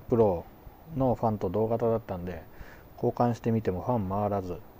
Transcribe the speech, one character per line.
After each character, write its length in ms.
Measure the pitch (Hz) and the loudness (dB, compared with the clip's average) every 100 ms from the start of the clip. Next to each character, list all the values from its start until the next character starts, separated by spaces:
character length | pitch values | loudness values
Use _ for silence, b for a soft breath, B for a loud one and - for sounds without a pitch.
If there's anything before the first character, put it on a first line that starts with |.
| - | 2
Pro 360 | 117 107 85 - - - - - 160 | 6 6 4 -4 -16 -20 -20 -10 0
の 200 | 131 - | 2 2
フ 100 | 117 | 0
ァ 40 | |
ン 80 | 107 | 0
と 120 | 95 | 0
同 160 | 101 110 | 0 0
型 240 | 113 117 | 2 2
だ 60 | 113 | 0
っ 40 | |
た 140 | - | -2
ん 100 | 92 | -6
で、 200 | 90 85 - B B B B | -6 -8 -12 B B B B
交 160 | - 120 | -2 0
換 240 | - 120 | 2 2
し 60 | 113 | 2
て 100 | 120 | 0
み 100 | 113 | 0
て 120 | 107 | 0
も 100 | 90 | -2
フ 80 | 104 | 0
ァ 60 | 120 | 0
ン 120 | 95 | 0
回 220 | 98 104 | 0 0
ら 100 | 101 | -2
ず。 200 | 92 85 - - | -4 -8 -12 -10